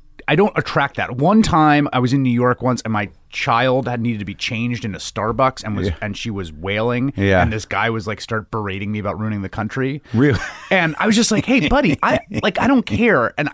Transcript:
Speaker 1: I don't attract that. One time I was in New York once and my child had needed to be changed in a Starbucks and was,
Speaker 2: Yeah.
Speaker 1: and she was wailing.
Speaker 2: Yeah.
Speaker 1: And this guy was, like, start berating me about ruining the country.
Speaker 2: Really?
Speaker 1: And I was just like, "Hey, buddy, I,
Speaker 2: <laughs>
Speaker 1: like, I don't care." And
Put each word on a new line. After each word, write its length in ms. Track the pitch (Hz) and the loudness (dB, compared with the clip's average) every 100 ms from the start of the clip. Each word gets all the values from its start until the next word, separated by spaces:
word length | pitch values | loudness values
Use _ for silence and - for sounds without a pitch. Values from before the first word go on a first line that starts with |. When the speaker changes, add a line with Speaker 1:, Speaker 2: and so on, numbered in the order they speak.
| - - - | -18 -8 0
Speaker 1:
I 80 | 151 | 2
don't 200 | 202 - | 2 0
attract 380 | - 160 139 - | -2 -2 -2 -2
that. 200 | 87 123 | -6 0
One 260 | 160 208 | 4 4
time 460 | 214 165 156 147 143 | 4 4 6 4 2
I 60 | 127 | 0
was 120 | 123 | 2
in 100 | 139 | 2
New 80 | 131 | 2
York 300 | 120 123 120 | 2 2 2
once 200 | 123 117 | 0 -2
and 100 | 110 | -2
my 180 | 107 101 - _ | -2 -4 -10 _
child 580 | - - 117 131 127 123 | -6 0 2 2 0 -2
had 120 | 120 | -2
needed 180 | 117 110 | -2 -4
to 60 | |
be 100 | 101 | -6
changed 500 | 92 - 113 120 117 | -8 -6 -4 -4 -4
in 100 | 113 | -6
a 40 | 90 | -8
Starbucks 640 | - - 107 117 131 - | -8 -4 -2 0 0 -2
and 120 | 110 101 | -6 -4
was, 120 | 95 | -2
Speaker 2:
Yeah. 80 | 82 | -4
Speaker 1:
and 140 | 107 98 | -8 -8
she 140 | 120 | -8
was 220 | 98 85 | -8 -8
wailing. 600 | 76 90 104 117 123 135 98 | -8 -4 -2 0 0 -2 0
Speaker 2:
Yeah. 260 | 98 92 | 2 4
Speaker 1:
And 100 | 82 | 2
this 120 | 107 | 0
guy 240 | - 98 113 | -4 -2 -2
was, 160 | 113 98 | -2 -6
like, 140 | 104 | -8
start 300 | - 110 95 | -6 -6 -4
berating 420 | 113 101 95 101 | -6 -4 -6 -6
me 60 | 107 | -4
about 200 | 101 95 | -4 -4
ruining 240 | 107 104 | -4 -4
the 60 | 95 | -6
country. 540 | - 107 135 131 147 - | -6 -6 -2 -4 -4 -2
Speaker 2:
Really? 260 | 110 143 104 - - - | 2 2 2 -4 -12 -2
Speaker 1:
And 240 | 190 160 151 | 0 0 0
I 80 | 208 | 2
was 100 | 220 | 2
just 140 | 226 | 2
like, 140 | 208 - | 0 2
"Hey, 220 | 262 156 | 2 2
buddy, 280 | 262 269 - | 2 2 2
I, 180 | 196 - - | 0 0 -2
Speaker 2:
<laughs> 120 | - | -4
Speaker 1:
like, 180 | 208 - | -2 0
I 60 | 220 | 2
don't 180 | 269 | 2
care." 480 | - 104 233 156 113 - | 2 2 4 4 2 -2
And 100 | 147 | -6